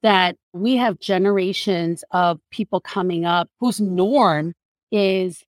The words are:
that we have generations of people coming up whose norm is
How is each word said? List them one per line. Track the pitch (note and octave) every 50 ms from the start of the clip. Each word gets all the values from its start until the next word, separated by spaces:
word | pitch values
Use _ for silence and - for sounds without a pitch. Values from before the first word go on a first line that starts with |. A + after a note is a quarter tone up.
| -
that | A3 G3+ F#3+ F#3 F3+ F3 _ _ _ _
we | F3+ G3 A#3 C4
have | B3 A#3+ A#3 F#3+ -
generations | - - G3 F#3 F#3+ G3+ G#3 G3 F#3 F#3 G3 - - - F#3+ E3+ E3+ E3 E3+ E3 - _ -
of | F3+ F3+ F3 E3+ - _ _
people | - - G#3+ - - F3+
coming | _ - - G#3 F#3 F#3 F3 E3 E3+
up | E3+ F3 F3 E3+ - _ _
whose | A#3+ B3 A3 -
norm | G#3 G3 F3+ F3+ F#3 G3+ C4 D4 A#3+ F#3+ D#3+ D3+ D3+ E3 E3+ _ _ _ _ _ _ _ -
is | G#3+ G3+ F#3+ F#3+ F#3+ F#3 F#3 E3 - _